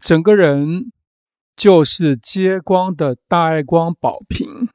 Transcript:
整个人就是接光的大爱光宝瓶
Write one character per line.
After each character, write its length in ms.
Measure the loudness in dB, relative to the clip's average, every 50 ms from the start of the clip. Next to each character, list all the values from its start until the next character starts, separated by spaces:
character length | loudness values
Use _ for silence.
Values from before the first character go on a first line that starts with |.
整 220 | _ 2 0 2 4
个 120 | 2 4
人 580 | 4 4 2 2 0 -2 -4 -4 -6 -8 -12 -18 _ _ _ _ _ _ _ _ _ _ _ _
就 300 | 0 4 4 6 6 4
是 320 | 2 -2 -2 0 0 0
接 420 | -2 _ -10 -6 -2 -2 0 -2 -2
光 360 | -2 -2 -2 -2 0 -2 -4
的 220 | -4 -4 -4 -4 -6 _ _
大 160 | 0 0 0
爱 180 | 0 0 -2 -2
光 320 | 0 0 0 0 0 -6
宝 260 | _ -4 -6 -6 -6 -12 _
瓶 400 | -10 -10 -10 -10 -8 -10 -10 -10 _